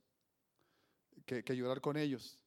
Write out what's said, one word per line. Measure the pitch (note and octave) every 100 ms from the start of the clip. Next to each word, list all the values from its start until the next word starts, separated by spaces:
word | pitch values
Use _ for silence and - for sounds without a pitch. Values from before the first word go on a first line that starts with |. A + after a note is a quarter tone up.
| _ _ _ _ _ _ _ _ _ _ _ - -
que, | B2
que | - B2+
llorar | B2 C3
con | D3 D3
ellos. | D3 A#2+ - -